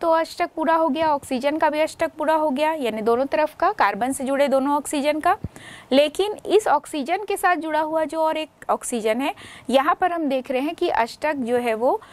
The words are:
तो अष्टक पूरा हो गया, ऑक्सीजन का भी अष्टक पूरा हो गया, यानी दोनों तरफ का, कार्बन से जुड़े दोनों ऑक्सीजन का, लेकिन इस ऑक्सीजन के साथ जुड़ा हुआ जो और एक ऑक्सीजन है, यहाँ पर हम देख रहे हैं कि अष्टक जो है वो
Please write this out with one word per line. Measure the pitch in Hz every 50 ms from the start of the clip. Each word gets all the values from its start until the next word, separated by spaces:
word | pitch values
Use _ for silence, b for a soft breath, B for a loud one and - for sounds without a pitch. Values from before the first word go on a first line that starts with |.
तो | 349 330
अष्टक | 330 330 330 - - - 349 339 -
पूरा | 320 311 320 330
हो | 320 320 320
गया, | 262 320 320 311 294
ऑक्सीजन | 277 - - 269 240 269 285 302
का | 311 330 302
भी | 294 302
अष्टक | 311 302 - - 330 311
पूरा | - - 302 311 320
हो | 311 311 311
गया, | 262 277 302 311 320
यानी | 311 262 226 214 220
दोनों | 208 233 233 247 277
तरफ | 277 320 302 302 294 -
का, | - 330 370
कार्बन | - - 233 196 208 196 240 262
से | 269 - 262
जुड़े | 254 277 262 285
दोनों | 262 269 269 262 285 285
ऑक्सीजन | 294 285 - 311 285 262 294 302 311
का, | 302 349 392 - - B B B B B B B B B
लेकिन | 254 277 294 302 294 - 392 427 415 - -
इस | - 339 427 -
ऑक्सीजन | - 269 294 - - - 302 254 302 349 392 415
के | - 403
साथ | 381 - 359 359
जुड़ा | 302 320 320 302 302
हुआ | 320 311 320 320 311
जो | 294 320 320
और | 320 311 320
एक | 311 311 - _ - - -
ऑक्सीजन | 214 220 - - 254 226 202 220 220 247
है, | 277 320 415 B B B B B B B
यहाँ | 233 269 262 330 359
पर | - 370 349
हम | 349 339 311 269
देख | 269 262 254 -
रहे | 262 247
हैं | 277 320 339
कि | - 349 349
अष्टक | - - 226 233 - - - 302 311
जो | 277 240 226 247
है | 240 240 240 220
वो | 214 240 277 392 440 B B